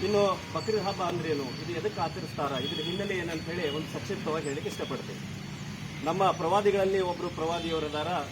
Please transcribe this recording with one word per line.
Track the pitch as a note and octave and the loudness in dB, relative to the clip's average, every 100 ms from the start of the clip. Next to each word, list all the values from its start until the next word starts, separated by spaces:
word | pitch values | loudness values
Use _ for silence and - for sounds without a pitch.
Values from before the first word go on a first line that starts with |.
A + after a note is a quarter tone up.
| F#3+ | 6
ಇನ್ನು | G#3 G3+ F3 - D#3+ | 6 6 4 -2 -4
ಬಕ್ರೀದ್ | G#3 G#3+ F#3+ | 0 2 2
ಹಬ್ಬ | F#3 | 0
ಅಂದ್ರೇನು, | F3 F3 D#3+ D3 C3 - | 0 0 0 0 0 -4
ಇದು | D#3 A#2+ | -4 -2
ಎದಕ್ಕೆ | C#3+ - | -2 0
ಆಚರಿಸ್ತಾರ, | E3 F#3 B2+ - C#3+ C3+ C#3 | -2 -2 -6 -2 -2 0 -2
ಇದ್ರ | D#3 | -2
ಹಿನ್ನೆಲೆ | D#3+ F#3 G3 F#3 | -2 -2 -2 -2
ಏನಂತ | E3+ D#3+ D#3+ | -2 -4 -4
ಹೇಳಿ | F3 D#3+ C#3+ | -2 0 -2
ಒಂದು | D#3 | -4
ಸಂಕ್ಷಿಪ್ತವಾಗಿ | D#3 - F#3+ E3 D#3 D3 | -6 -4 -4 0 -2 0
ಹೇಳಲಿಕ್ಕೆ | C#3 G3 | -2 -4
ಇಷ್ಟಪಡ್ತೀನಿ. | - D#3 B2 - - - - - - - - - - D#3 | -4 -4 -4 -6 -8 -8 -8 -8 -8 -8 -8 -8 -4 -2
ನಮ್ಮ | F3+ F#3+ | 4 4
ಪ್ರವಾದಿಗಳಲ್ಲಿ | E3 E3 G3 G#3 G3 F#3+ G3 | 4 4 6 6 6 4 4
ಒಬ್ರು | F#3 F3 F3 | 2 0 -4
ಪ್ರವಾದಿಯವರಿದಾರ | D3 E3 E3+ E3 D#3+ D3+ D3+ D#3+ F3 C#3 | -2 0 0 0 0 0 -2 0 -2 -2